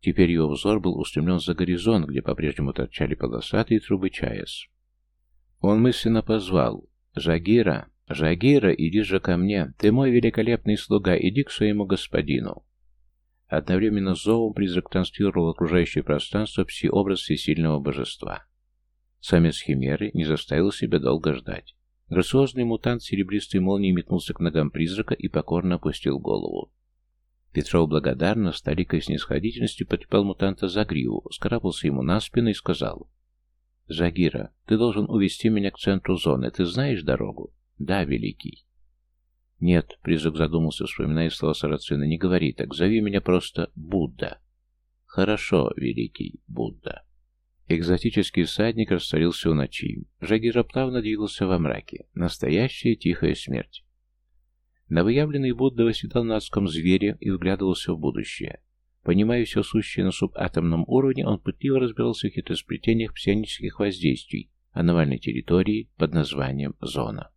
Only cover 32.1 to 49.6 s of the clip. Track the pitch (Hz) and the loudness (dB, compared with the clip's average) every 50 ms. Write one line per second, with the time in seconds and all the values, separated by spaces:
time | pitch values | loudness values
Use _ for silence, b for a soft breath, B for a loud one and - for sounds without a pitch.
32.1 | 90 110 - - - 127 120 113 101 - - - 85 - - 52 - - - _ | 0 0 -2 -2 0 0 2 2 0 -2 -2 -4 -2 -2 -2 -6 -6 -10 -14 _
33.1 | _ _ _ _ _ _ _ _ _ _ _ _ _ _ _ _ 80 80 87 87 | _ _ _ _ _ _ _ _ _ _ _ _ _ _ _ _ -2 0 0 0
34.1 | 82 87 87 80 - - 52 - _ _ _ - 110 107 117 120 101 104 104 - | 2 2 2 2 2 -2 -8 -10 _ _ _ 0 2 2 2 2 2 0 -2 0
35.1 | - 110 98 95 - - - 113 110 104 101 98 - - - 98 98 95 - - | 0 2 2 0 0 0 0 2 2 2 0 -2 -4 -2 -2 0 0 0 0 -2
36.1 | 95 85 - - 69 64 62 60 - - 92 85 87 113 135 143 127 92 78 71 | -2 0 2 0 0 2 0 -4 -2 -2 -2 0 0 -2 -2 0 -2 -2 0 0
37.1 | 65 64 57 50 - - - 50 _ _ _ _ _ _ 71 71 92 101 87 71 | 0 0 -2 -4 -6 -10 -12 -14 _ _ _ _ _ _ -4 -2 0 0 0 0
38.1 | 69 55 55 52 50 - - - - - _ _ _ _ - _ _ _ _ _ | -2 -2 -2 -4 -6 -8 -12 -14 -14 -14 _ _ _ _ -20 _ _ _ _ _
39.1 | _ _ _ _ _ _ _ _ _ _ 82 87 90 85 - - - _ - - | _ _ _ _ _ _ _ _ _ _ 2 4 4 4 2 0 -12 _ 0 0
40.1 | 85 78 76 82 76 78 80 78 82 82 80 78 76 - 69 69 - - - 71 | 0 2 2 -2 0 2 0 2 2 0 0 0 -2 -4 -8 -8 -6 -4 -2 0
41.1 | 76 80 82 80 - - - 76 76 - - 76 76 71 - - - 71 73 76 | 0 0 0 -2 -2 -2 -2 -2 0 0 0 -2 -2 -2 -2 -4 -2 0 0 0
42.1 | 80 82 92 90 90 87 82 69 - - - - 71 76 85 95 110 113 104 104 | 0 0 2 2 2 2 2 0 -2 -2 -6 -6 -2 0 2 2 2 2 0 0
43.1 | 98 98 - - 90 90 - - _ - 85 - _ - 78 80 98 95 80 62 | 0 -2 2 2 2 2 2 -2 _ -6 -6 -6 _ -16 -10 -2 0 0 0 -2
44.1 | - - - - - - _ _ _ _ _ _ _ _ _ _ _ _ _ _ | -4 -6 -8 -8 -8 -12 _ _ _ _ _ _ _ _ _ _ _ _ _ _
45.1 | - - 95 98 107 - - - - 85 65 - - - - 60 57 60 58 57 | -2 -2 0 0 0 -2 -2 2 2 2 2 2 -2 -4 -4 -4 -2 -4 -4 -6
46.1 | _ - - - - - _ - - 62 58 53 - - _ - - - _ _ | _ -10 -10 -10 -10 -16 _ -14 -6 -4 -4 -4 -6 -10 _ -12 -12 -12 _ _
47.1 | _ _ _ _ _ _ _ _ _ _ _ - 87 82 85 82 90 87 - 120 | _ _ _ _ _ _ _ _ _ _ _ -2 -2 0 2 2 2 2 2 0
48.1 | - 107 92 - _ 98 85 78 - - 104 117 117 113 110 - 95 85 - - | 0 0 0 0 _ 0 0 0 0 0 0 0 2 0 0 0 0 -2 0 0
49.1 | - 78 80 85 85 - - 85 80 76 | 0 2 2 2 0 0 0 2 2 2